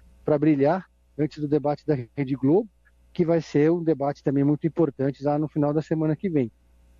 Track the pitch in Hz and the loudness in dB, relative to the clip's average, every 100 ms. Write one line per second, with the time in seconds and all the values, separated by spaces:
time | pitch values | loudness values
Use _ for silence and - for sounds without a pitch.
0 | - _ - 147 156 143 139 185 - _ | -20 _ -2 0 2 2 2 0 -4 _
1 | _ - 151 - 147 147 143 147 - 143 | _ -6 -6 -6 -2 -2 0 -2 -2 -4
2 | 117 - 135 135 135 180 226 _ _ _ | -4 -6 -4 -2 2 2 0 _ _ _
3 | _ - 160 170 - 147 156 175 165 135 | _ -2 0 0 0 2 2 2 0 -2
4 | 139 - 151 139 139 151 165 - 151 - | -2 -4 -2 0 2 0 -2 0 -2 0
5 | 135 139 139 147 151 156 147 151 - 156 | -4 -2 -2 -2 -2 -2 0 0 -2 -2
6 | 156 151 196 151 117 - _ _ _ | -2 -2 -2 -2 -2 -6 _ _ _